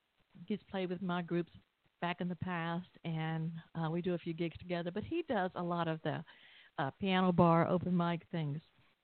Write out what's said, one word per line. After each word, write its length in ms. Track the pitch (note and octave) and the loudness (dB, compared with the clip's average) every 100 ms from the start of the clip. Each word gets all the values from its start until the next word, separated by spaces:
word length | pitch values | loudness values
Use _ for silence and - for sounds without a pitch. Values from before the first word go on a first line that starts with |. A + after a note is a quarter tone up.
| _ _ _ - E3+ | _ _ _ -20 -6
he's 140 | G#3 - | -6 -4
played 200 | F#3+ F#3 | -4 -4
with 120 | F3+ | -2
my 200 | F#3+ F3 | -2 -2
groups 280 | E3+ E3+ E3+ - _ _ _ _ | 0 -2 -2 -8 _ _ _ _
back 200 | F3 F3+ | -4 -2
in 80 | F3+ | -4
the 80 | F3 | -4
past, 500 | F#3 F3 E3 E3+ F3+ - | -4 -4 -2 -4 -6 -10
and, 460 | E3+ D#3+ D#3+ D#3+ D#3+ E3 - | -6 -2 -2 -2 -4 -6 -10
uh, 160 | E3 D#3+ | -4 -2
we 120 | F3 | 0
do 120 | F3+ | 0
a 40 | F3 | -2
few 160 | E3+ | -4
gigs 220 | E3 E3+ - | -4 -4 -4
together. 320 | F3+ F3 F3 | -6 -4 -4
But 140 | F#3+ | -6
he 200 | - E4 E4+ | -4 -6 -2
does 220 | A3 F3+ - | -2 -2 -2
a 60 | |
lot 260 | F3 F3 E3 | -2 0 0
of 120 | D#3+ | -2
the, 200 | D#3 C#3 - - - - - - | -2 -4 -6 -18 -20 -20 -14 -4
uh, 120 | C#3 - | -4 -2
piano 320 | G3 F#3 F#3 | 2 4 4
bar, 340 | F3 F3 E3 - | 6 8 8 6
open 300 | F3+ F3+ F3+ | 2 2 2
mic 240 | E3+ E3+ - | 2 -2 -4
things. 300 | E3+ D3+ D3+ - _ _ _ | -4 -2 -4 -8 _ _ _